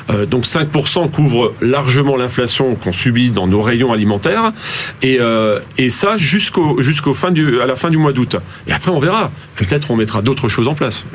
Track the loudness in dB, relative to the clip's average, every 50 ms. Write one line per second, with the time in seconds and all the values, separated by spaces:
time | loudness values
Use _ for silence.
0 | -6 -4 -2 -2 0 0 0 0 0 0 -2 -2 -2 0 0 -2 0 0 0 0
1 | -2 0 0 2 2 2 4 2 2 0 0 0 0 0 0 0 0 0 2 2
2 | 2 2 2 0 0 -2 0 -2 -2 0 0 0 0 0 0 -2 -2 -4 -4 0
3 | 0 0 2 2 2 2 2 0 2 2 2 2 2 2 2 2 2 2 2 2
4 | 2 2 0 0 0 0 0 2 0 0 -2 -4 -10 -8 -8 -8 -8 -8 -6 -2
5 | 0 2 2 2 2 2 2 2 2 2 0 -2 -4 -8 -2 0 0 0 0 0
6 | 0 0 0 2 0 2 2 0 0 0 0 0 0 2 2 2 2 0 0 0
7 | 0 -2 0 0 0 0 2 2 2 2 2 2 2 0 -2 0 0 0 2 2
8 | 2 2 2 0 -2 -2 -2 -6 -6 -8 -16 -14 -8 -6 -6 -2 -2 0 0 2
9 | 2 2 0 0 -2 -2 -6 -12 -18 -12 -6 -4 -2 0 0 -2 -2 0 0 0
10 | 0 0 -2 -2 0 0 0 0 -2 -2 0 0 0 0 0 -2 -2 -4 -4 -6
11 | -10 -6